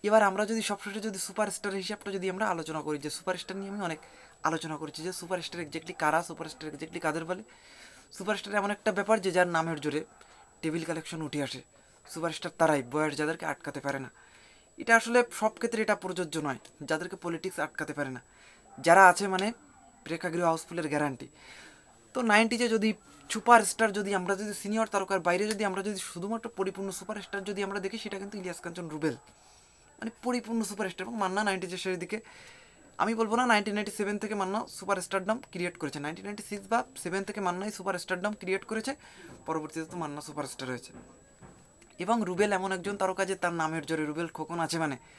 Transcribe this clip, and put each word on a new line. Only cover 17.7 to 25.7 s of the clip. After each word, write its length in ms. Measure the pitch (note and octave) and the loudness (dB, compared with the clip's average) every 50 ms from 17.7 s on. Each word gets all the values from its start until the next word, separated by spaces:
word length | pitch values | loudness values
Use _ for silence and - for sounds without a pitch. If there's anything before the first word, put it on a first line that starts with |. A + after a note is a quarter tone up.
| - - D#3+ - D3 | -4 -8 -6 -6 -4
পারে 160 | C#3+ C#3+ C3 | -4 -4 -4
না, 120 | C3 A#2+ - _ - - - - - - - - - - | -6 -10 -14 _ -20 -20 -20 -20 -20 -20 -20 -20 -16 0
যারা 280 | C3+ E3 E3+ F#3+ G3 F3+ | 6 8 12 12 12 12
আছে 200 | F3 - G3+ G3 | 12 10 2 0
মানে 240 | F#3+ F#3 G3 G#3+ A#3 - - - - - - - - - - | 2 2 0 0 -2 -6 -14 -20 -20 -20 -20 -20 -20 -20 -8
প্রেক্ষাগৃহ 420 | - E3 E3 - F3+ D#3+ E3+ F3 | -8 -8 -4 -4 -4 -2 2 4
হাউসফুলের 420 | E3+ E3 D#3+ - - E3+ F3 D#3+ D3+ | 4 2 2 -2 -6 -6 -4 -2 0
guarantee। 400 | C#3+ D3 D3 D3 C3+ A#2+ C3 C3 - - - - - - - - - - - - - - - - - | 2 2 2 2 0 -4 -10 -16 -16 -20 -20 -20 -20 -20 -20 -20 -20 -20 -20 -20 -20 -20 -20 -8 -4
তো 80 | B3+ | 0
নাইনটিজে 460 | B3 A3+ G#3 G#3 A3+ A3 A#3 A3+ B3 A#3+ | 4 6 6 6 6 6 4 2 2 4
যদি 240 | A3+ A3 G3+ A3 G#3+ - - - - - - - | 4 4 4 2 2 0 -8 -20 -20 -20 -10 -6
superstar 640 | - A3+ - - A#3+ A3+ G#3 - - - A3+ G#3+ | -6 0 8 10 10 10 10 6 2 2 2 2
যদি 240 | G3 G3+ G3+ G3 G3+ | 4 0 0 0 0
আমরা 200 | F#3+ F3+ F#3 G3 | 0 2 0 0
যদি 180 | F#3+ G#3 G#3 G3+ | 0 0 -6 -6
senior 340 | - - G3 G#3+ A3 A3+ G#3+ | -6 -4 -2 0 0 0 2
তারকার 320 | - G3+ F#3+ F#3 G3 F#3+ | 2 -2 0 2 0 2
বাইরে 280 | E3 F3+ F3 F3+ G#3 G#3+ | 4 4 2 4 2 0
যদি 180 | A3 G3+ G#3+ | 0 0 0
আমরা 180 | G3+ | 0